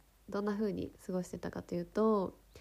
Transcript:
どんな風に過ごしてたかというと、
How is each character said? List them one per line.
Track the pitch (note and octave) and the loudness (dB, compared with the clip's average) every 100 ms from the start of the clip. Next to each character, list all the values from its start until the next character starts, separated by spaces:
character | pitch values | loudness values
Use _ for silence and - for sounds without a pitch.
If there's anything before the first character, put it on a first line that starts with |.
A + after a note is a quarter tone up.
| _ _ - | _ _ -6
ど | G3+ | -2
ん | G#3 | 0
な | |
風 | G3+ G#3+ | 0 0
に | F3+ - - - | 0 -4 -8 -4
過 | |
ご | F#3 | -2
し | F3+ | -2
て | F3+ | -6
た | F3 | -6
か | - | -6
と | - F3 | -4 -4
い | |
う | F3 | -2
と、 | - A3 G#3 F#3 - - - | 2 4 4 0 -6 -18 -20